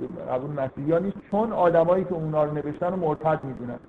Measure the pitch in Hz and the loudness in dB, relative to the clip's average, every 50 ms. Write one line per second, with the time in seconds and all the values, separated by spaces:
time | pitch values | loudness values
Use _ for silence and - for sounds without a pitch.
0 | 131 123 120 113 110 123 127 127 143 147 151 143 131 127 - - 143 151 165 170 | -8 -8 -8 -10 -6 -4 -4 -2 -2 -4 -4 -4 -4 -4 -4 -6 -2 2 2 2
1 | 185 202 196 - - - - 202 220 226 208 - 180 175 165 165 165 170 180 190 | 2 0 -6 -8 -8 -2 0 0 0 0 2 4 4 6 6 6 6 6 4 2
2 | 185 185 185 165 156 156 156 151 151 147 151 147 143 147 143 - 175 180 190 190 | 2 0 -2 -4 -2 -2 2 2 2 2 0 -4 -4 -4 -4 -2 -2 -2 -2 0
3 | 170 151 151 - 156 160 156 147 - 135 127 110 120 120 120 - - | 0 -2 -2 0 2 0 0 0 -2 -8 -8 -8 -8 -10 -10 -10 -14